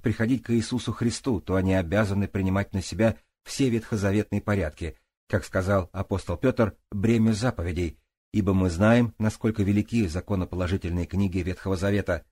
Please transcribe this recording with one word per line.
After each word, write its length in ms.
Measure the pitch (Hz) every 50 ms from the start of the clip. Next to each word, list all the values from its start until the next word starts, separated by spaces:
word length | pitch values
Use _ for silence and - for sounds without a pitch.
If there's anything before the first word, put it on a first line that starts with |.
приходить 420 | - 120 107 - 113 113 131 117 -
к 80 | -
Иисусу 420 | 117 117 107 - 127 117 - - 101
Христу, 480 | - 113 120 110 - - 139 120 85
то 140 | - - 92
они 180 | 95 92 95 95
обязаны 560 | 92 87 80 98 104 110 98 101 101 98 92
принимать 440 | - 98 95 92 92 98 104 - -
на 80 | 95
себя 360 | - - - 87 110 113 104 - _ _ _ _ _
все 260 | - - - 139 127
ветхозаветные 720 | 117 113 - - 117 104 98 101 98 104 101 _ 104 101
порядки, 560 | - - 104 98 82 78 - - 85 80 - _ _ _ _ _ _
как 160 | _ - 95 -
сказал 460 | - - 95 92 95 101 98 90 -
апостол 460 | - 95 98 - 101 92 - - 87
Петр, 400 | - - 131 123 - 113 98 - _ _ _
бремя 420 | - 101 95 110 120 113 113 113 110
заповедей, 680 | 98 117 127 113 - 82 90 82 85 87 82 78 _ _ _ _ _ _ _
ибо 220 | - 107 98 98 95
мы 160 | 95 92 92
знаем, 440 | 82 85 104 110 117 120 120 110 -
насколько 460 | - 107 110 - - - 110 110 - 101
велики 440 | 95 101 104 104 - 117 117 107
законоположительные 1000 | 87 78 90 - - 101 92 87 - - 87 90 85 95 92 - 87 87 87 85
книги 340 | - - 95 101 95 87 95
Ветхого 360 | 82 92 87 - - 98 95
Завета 500 | 85 95 101 101 101 90 - 87 82 - _